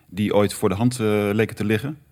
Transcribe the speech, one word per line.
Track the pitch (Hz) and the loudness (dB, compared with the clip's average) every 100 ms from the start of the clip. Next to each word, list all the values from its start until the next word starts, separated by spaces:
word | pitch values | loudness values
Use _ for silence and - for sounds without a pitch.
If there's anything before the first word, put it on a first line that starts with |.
| _ | _
die | 90 104 98 | -4 0 2
ooit | 101 | 2
voor | - 107 | 0 -2
de | 95 | 2
hand, | 123 123 | 0 0
eh, | 110 104 104 | 0 0 0
leken | 107 110 - | 0 0 -2
te | 104 | -2
liggen. | 107 135 156 _ | -2 -2 -12 _